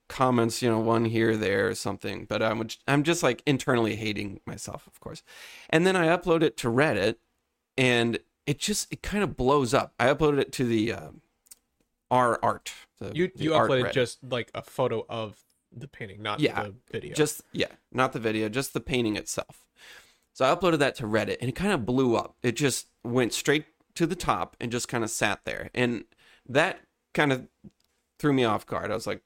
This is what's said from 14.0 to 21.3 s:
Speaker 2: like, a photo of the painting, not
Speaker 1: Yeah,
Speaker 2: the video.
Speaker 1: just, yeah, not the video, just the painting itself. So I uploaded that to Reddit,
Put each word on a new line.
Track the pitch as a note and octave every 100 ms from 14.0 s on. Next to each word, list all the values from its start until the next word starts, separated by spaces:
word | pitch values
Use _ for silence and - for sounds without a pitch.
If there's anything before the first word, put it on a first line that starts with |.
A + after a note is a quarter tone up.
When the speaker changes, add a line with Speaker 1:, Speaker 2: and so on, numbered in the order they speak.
| A#2+ -
Speaker 2:
like, | B2+ B2 A2
a | A#2
photo | - - B2 A2+ -
of | A2+ A2 - _ _ _ A#2+
the | B2
painting, | - G#2+ G2+
not | G#2+ A2+
Speaker 1:
Yeah, | C#3+ - G#2
Speaker 2:
the | G2+ _
video. | - A#2+ C3
Speaker 1:
just, | D3+ - -
yeah, | - - - _
not | B2 C3
the | C3
video, | A2+ G#2+ G#2+
just | A#2 C#3
the | -
painting | - B2+ A2+ G2+
itself. | - - - - _ _ - - - _ _
So | - C3
I | E3+
uploaded | F#3 D#3+
that | C3+ -
to | A2
Reddit, | G#2+ G2+